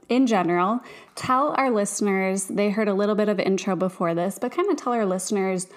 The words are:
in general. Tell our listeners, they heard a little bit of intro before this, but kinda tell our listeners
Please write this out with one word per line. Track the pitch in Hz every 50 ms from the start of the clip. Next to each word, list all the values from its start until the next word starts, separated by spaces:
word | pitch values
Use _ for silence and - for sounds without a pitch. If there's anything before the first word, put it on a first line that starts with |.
| - -
in | 233 254 269 233
general. | 220 185 175 165 175 175 180 196 226 247 - - - - - - -
Tell | - - - 254 254 285 294 - -
our | 269 262
listeners, | 233 208 202 202 - - 208 202 196 190 190 190 190 196 -
they | - - 190 202 208
heard | 196 220 214 208
a | 196
little | 190 208 208 214
bit | 202 214 208
of | 208 185
intro | - 185 190 190 - 202 185
before | 165 185 185 - - 185 165 165
this, | 170 175 196 196 -
but | - -
kinda | - 349 359 415 339
tell | 294 - 254 240
our | 233 214
listeners | 190 185 190 185 - 214 196 190 190 185 180 180 - -